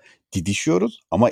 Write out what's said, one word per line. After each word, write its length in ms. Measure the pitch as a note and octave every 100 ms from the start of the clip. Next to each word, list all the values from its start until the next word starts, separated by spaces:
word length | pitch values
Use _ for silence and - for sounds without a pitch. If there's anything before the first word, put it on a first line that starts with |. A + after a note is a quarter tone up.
| _ _ _
didişiyoruz. 640 | G2 E2+ G2 - F3 A3 - -
Ama 180 | F#2 A#2+